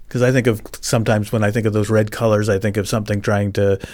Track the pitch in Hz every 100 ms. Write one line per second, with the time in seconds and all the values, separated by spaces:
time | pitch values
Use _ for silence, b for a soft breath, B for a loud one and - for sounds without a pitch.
0 | - 123 123 131 117 113 - - - 120
1 | 107 107 104 113 104 113 107 107 104 110
2 | 107 - 113 107 107 98 104 104 98 117
3 | 104 101 107 101 104 101 98 98 B